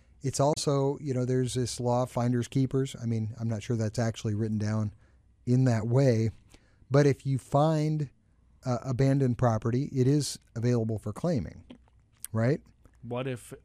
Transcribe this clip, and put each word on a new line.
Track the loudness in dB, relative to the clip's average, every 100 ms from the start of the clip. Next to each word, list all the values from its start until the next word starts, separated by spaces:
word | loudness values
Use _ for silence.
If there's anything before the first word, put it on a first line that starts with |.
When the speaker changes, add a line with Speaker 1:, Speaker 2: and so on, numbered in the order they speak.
| _ _
Speaker 1:
it's | -6 0
also, | 0 2 0 0 0 -2
you | -4
know, | -2
there's | 0 0 0
this | -2 -4 -4
law, | 0 0 0
finders | -2 0 0 0
keepers. | 0 0 0 -4 -6
I | -4
mean, | -2 -4 -6
I'm | -6
not | -4
sure | -4 -2
that's | -2 -2
actually | -2 -2 -4
written | -2 -2 -2
down | -2 -2 -4 -6 _ _ _ _ 0
in | 4
that | 4 2 2
way. | 4 4 4 0 -4 -18 -20 _ _ 0
But | 4 4
if | 2 -2
you | -4
find, | 0 2 2 2 0 -2 -6 _ _ _ _ _
uh, | -4 -4
abandoned | -2 2 2 4 2 2
property, | 2 2 0 -2 -2
it | 2 4
is | 4 0 -8 _
available | -4 0 0 0 -4
for | -6
claiming, | -6 -2 -2 -4 -12 -20 -20 _ _ _ _ -8
right? | -2 0 0 -6 _ _ _
Speaker 2:
What | -10 -6 -6
if | -8 -12 -20